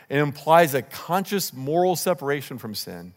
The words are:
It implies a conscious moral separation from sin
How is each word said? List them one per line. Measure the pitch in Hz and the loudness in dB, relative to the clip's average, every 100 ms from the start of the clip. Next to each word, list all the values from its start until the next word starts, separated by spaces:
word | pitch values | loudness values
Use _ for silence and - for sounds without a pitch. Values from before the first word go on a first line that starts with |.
| - | -4
It | 139 | 0
implies | 147 147 - 165 170 | 0 -2 6 6 6
a | 135 | 2
conscious | 107 - - 190 185 202 - | -4 -10 -4 -4 -2 -4 -4
moral | 131 135 165 185 170 | -6 -2 2 2 2
separation | 185 170 139 143 - 123 | 0 -2 -2 -4 -6 -10
from | 113 | -10
sin | 104 - 95 90 | -10 -10 -12 -16